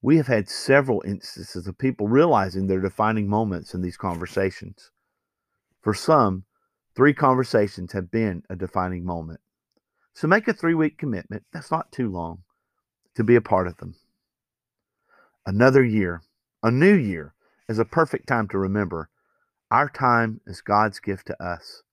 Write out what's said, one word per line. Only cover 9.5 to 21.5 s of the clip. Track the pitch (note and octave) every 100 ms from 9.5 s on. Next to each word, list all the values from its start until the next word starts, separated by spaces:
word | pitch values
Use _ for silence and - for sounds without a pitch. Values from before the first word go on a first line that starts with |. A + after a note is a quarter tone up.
| _ _ _ _ _ _
So | - D#3
make | G3 G#3+
a |
three-week | - E3 E3 D#3 -
commitment. | D3 G#2 - G#2 _
That's | E3 -
not | D#3+ -
too | - A#2+
long | F2+ E2 E2+ _ _ _ _ _ _ _
to | -
be | A2 A#2+
a |
part | - F#2+ F2+
of | E2+
them. | F#2 E2+ _ _ _ _ _ _ _ _ _ _ _ _ _ _ -
Another | G2 B2+ C3+
year, | B2+ G#2+ F#2 E2+ _ _ _ _
a | -
new | B2 F3+
year, | G3+ A2+ E2+ D2 _ _ _ -
is | A2
a |
perfect | A2+ - D#3+ - -
time | A#2+ G2+
to | G2
remember | F#2+ G#2 F#2+ E2+ D#2 _ _ _ _ _ _
our | A#2 C#3+
time | - C3 A#2 A2+ A2 -
is | G2
God's | - G#2 A2 G2+
gift | - G2 -
to | -
us. | F2